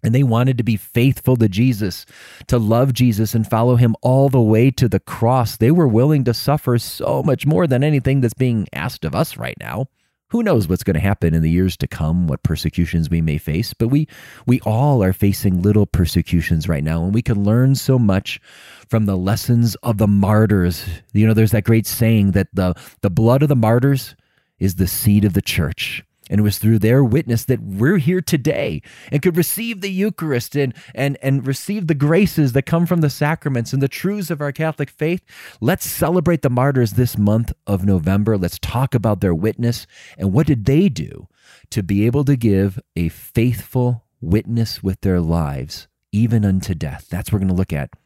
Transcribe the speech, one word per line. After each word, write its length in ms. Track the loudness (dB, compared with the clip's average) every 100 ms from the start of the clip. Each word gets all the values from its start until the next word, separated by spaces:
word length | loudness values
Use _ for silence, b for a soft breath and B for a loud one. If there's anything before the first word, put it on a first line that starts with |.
And 100 | 2
they 80 | 2
wanted 360 | 2 2 2 0
to 60 |
be 120 | 0 -2
faithful 600 | -2 0 2 2 0 2
to 100 | 2
Jesus, 580 | 2 0 0 -4 -6 -16 B B B -4
to 120 | 0
love 340 | 2 2 2
Jesus 420 | 2 2 2 0
and 140 | 0 0
follow 260 | 0 2
him 220 | 4 4 2
all 280 | 0 2 4
the 120 | 4
way 300 | 4 4 4
to 180 | 2 0
the 120 | 0
cross. 560 | -4 -4 0 0 -2 0
They 160 | 2
were 160 | 4 4
willing 340 | 2 2 2
to 100 | 0
suffer 440 | -2 -2 -2 0 -2
so 420 | -2 -8 -4 -2
much 240 | 0 0 0
more 200 | 0 2
than 160 | 2
anything 380 | 2 0 0 0
that's 140 | 0
being 340 | 0 -2 0 -4
asked 320 | -6 -8 -6
of 100 | -6
us 220 | -4 -4 -6
right 200 | -10 -10
now. 300 | -10 -8 -8 _ _ _ _
Who 120 | -4
knows 260 | 0 0 0
what's 160 | -2
gonna 160 | -2 -2
happen 320 | 0 0 0
in 80 | 2
the 100 | 2
years 240 | 2 0 -2
to 80 | -8
come, 400 | -4 -2 0 0
what 160 | -2
persecutions 680 | -2 -2 -4 -2 -2 0 -2
we 140 | 0
may 160 | 0 -2
face, 340 | -2 -4 -4
but 160 | -4 0
we, 180 | 0 -2 B B B -2
we 140 | -2
all 420 | 0 0 2 2
are 120 | 2
facing 480 | 2 0 0 0 0
little 240 | 2 2 2
persecutions 840 | 0 0 0 0 0 0 -2 0
right 160 | -4
now, 180 | -2 -2
and 120 | -2
we 80 | -2
can 220 | -2 -2
learn 300 | 0 2 2
so 240 | 0 0 2
much 400 | 2 0 -2 -14 B B B B B
from 200 | -2 0
the 100 | 0
lessons 580 | -2 -2 0 2 2 -2
of 200 | -6 0
the 100 | 2
martyrs. 800 | 4 4 4 4 4 2 -2 -8 -14 _
You 120 | 2 2
know, 60 |
there's 200 | 4 4
that 120 | 2
great 220 | 2 2 2
saying 460 | -2 2 4 4
that 160 | 2 0
the, 220 | 0 -2 -2 B B
the 80 | -2
blood 340 | 2 2 4
of 60 | 2
the 80 | 2
martyrs 600 | 2 2 2 0 -4 -20 _ _ _ _
is 160 | -4
the 120 | 0 -2
seed 380 | 0 2 4
of 80 | 4
the 80 | 0
church. 640 | -2 -2 -4 -4 -8 -10 -14 _ -6
And 120 | 0
it 20 |
was 160 | 0 0
through 200 | 2 2
their 220 | 4 4
witness 420 | 4 2 0 -4 -2
that 140 | -4
we're 380 | -4 -2 0 0
here 220 | 0 -2
today 640 | -2 -2 -2 -4 -4 -8 B B B
and 120 | -2
could 140 | 0 0
receive 440 | -2 -2 -8 -8
the 100 | -8
Eucharist 680 | -2 -2 -2 -2 -2 -2 -4
and, 180 | -4 -6 B
and, 240 | -4 -4 -2
and 240 | -2 -2 -2
receive 400 | -6 -4 -6 -2
the 80 |
graces 580 | 0 2 2 2 2 0
that 100 | 0
come 240 | 0 0 0
from 140 | 0
the 100 | 0
sacraments 600 | -2 -4 -4 -4 -4 -4
and 100 | -2
the 60 | -2
truths 420 | -4 -6 -6 -6
of 100 | -6
our 120 | -6
Catholic 380 | -4 -6 -4 -8
faith. 320 | _ -4 -4 _ B B B
Let's 260 | -2 -2 -4
celebrate 560 | -4 0 2 2 0
the 80 | 0
martyrs 420 | 0 2 2 0
this 260 | 2 0 2
month 340 | 2 2 0 -8 -4
of 180 | -2
November. 520 | 2 0 2 0 0 0
Let's 220 | -2 -6
talk 360 | -6 -4 -2
about 260 | 0 0 0
their 140 | 0
witness 520 | 0 -2 -2 -2 -4 -8 B B B
and 160 | 0
what 140 | 0 2
did 180 | 0
they 240 | 2 2 2
do 400 | 0 -10 -12 -20 b b b b
to 120 | -6
be 240 | -2 0 2
able 180 | 0
to 120 | 0 2
give 440 | 2 2 0 -4 -12 -6
a 120 | -4
faithful 960 | -6 -6 -2 0 -2 -4 -2 -2 -4 _ _
witness 600 | -2 -2 0 -4 -4 -4
with 180 | -6 -4
their 180 | -2 0
lives, 680 | 0 -2 -2 -6 -10 -14 -20 _ _
even 320 | -2 0 2
unto 300 | 2 0 -2
death. 320 | -6 -6 -10 -10
That's 200 | -10 -4
what 100 | -2
we're 60 | 0
gonna 120 | -2
look 140 | -2
at 180 | -4 -8 -12